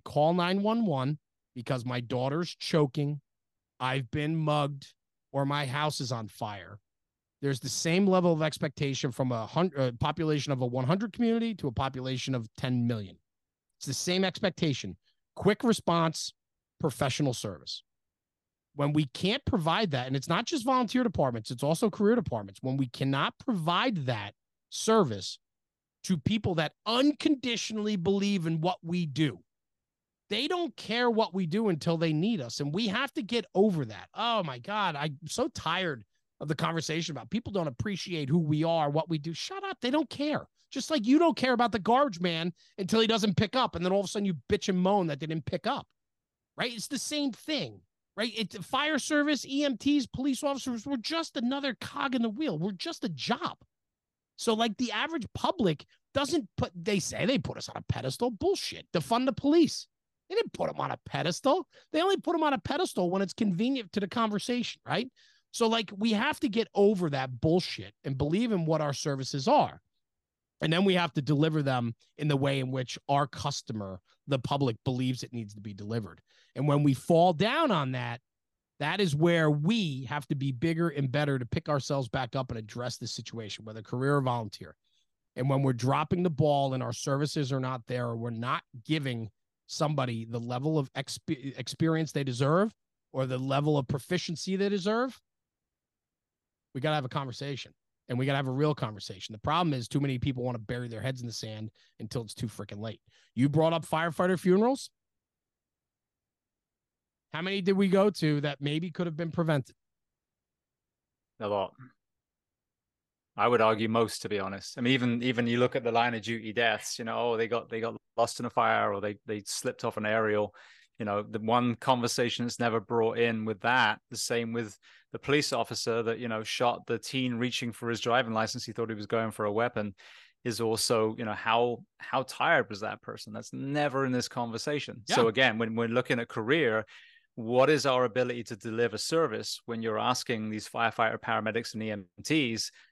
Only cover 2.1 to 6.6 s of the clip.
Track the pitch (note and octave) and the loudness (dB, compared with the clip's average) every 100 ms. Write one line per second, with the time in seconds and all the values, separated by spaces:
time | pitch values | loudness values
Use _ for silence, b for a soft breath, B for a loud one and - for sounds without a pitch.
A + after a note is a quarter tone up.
2.1 | B2+ C3 D#3 E3+ - - D#3+ D3 D#3 C#3+ | -2 0 -2 -4 -6 0 2 2 2 -2
3.1 | D3 _ _ _ _ _ - B2+ C3+ A#2+ | -4 _ _ _ _ _ -4 -2 -2 -2
4.1 | D3+ D3+ D#3+ D3+ D3 D3 C#3 - _ _ | -4 -2 0 2 2 0 -4 -14 _ _
5.1 | _ _ C#3 C#3 C#3+ C3+ D3 D3+ - B2+ | _ _ -2 0 0 -2 0 0 -2 -4
6.1 | A#2+ G#2+ - G#2+ G2+ | -6 -6 -8 -8 -8